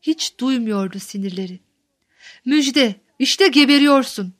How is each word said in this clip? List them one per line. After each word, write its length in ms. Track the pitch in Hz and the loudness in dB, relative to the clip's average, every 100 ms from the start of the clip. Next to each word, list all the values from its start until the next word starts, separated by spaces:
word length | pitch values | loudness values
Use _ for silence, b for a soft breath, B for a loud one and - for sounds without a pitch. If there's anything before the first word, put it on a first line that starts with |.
Hiç 380 | - 320 - _ | -4 -4 -6 _
duymuyordu 600 | 254 254 226 202 190 196 | -4 -2 -2 -4 -6 -8
sinirleri. 600 | - 202 196 180 185 185 _ _ _ _ b b b b - | -12 -10 -8 -8 -10 -12 _ _ _ _ b b b b -2
"Müjde, 500 | 294 269 285 247 190 _ _ | 0 2 0 0 -2 _ _
işte 280 | 269 - 392 | -4 0 2
geberiyorsun. 880 | 269 285 285 285 277 247 - 190 - | 4 6 6 4 4 0 -8 -10 -12